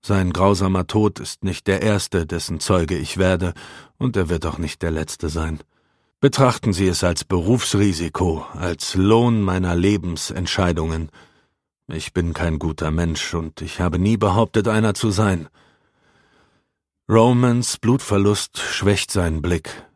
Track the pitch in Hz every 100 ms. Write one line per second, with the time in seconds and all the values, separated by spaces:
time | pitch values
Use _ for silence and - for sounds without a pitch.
0 | - 98 90 80 98 95 95 95 90 110
1 | 104 - - - 98 87 - 95 107 101
2 | - 92 78 85 - 82 - 92 82 87
3 | 76 - 92 92 90 - - - - _
4 | 127 101 82 85 82 76 82 - 85 80
5 | 78 - 82 80 80 78 - _ _ _
6 | _ _ 139 - 131 - 117 90 95 87
7 | 90 85 - 92 85 120 - 101 104 82
8 | 85 - 92 80 - - 90 85 - 92
9 | 95 113 120 113 98 92 90 87 95 104
10 | 87 80 - - 90 - 90 82 80 80
11 | 80 - - _ _ _ _ _ - 82
12 | - 90 85 80 87 78 80 76 78 78
13 | 85 80 - 85 80 - 76 - 87 85
14 | 95 110 104 95 113 110 104 107 110 95
15 | 113 98 107 90 78 _ _ _ _ _
16 | _ _ _ _ _ _ _ _ _ _
17 | - 110 117 123 123 120 117 - 113 135
18 | - 101 101 104 - - - - 98 98
19 | - 101 87 80 82 87 - - -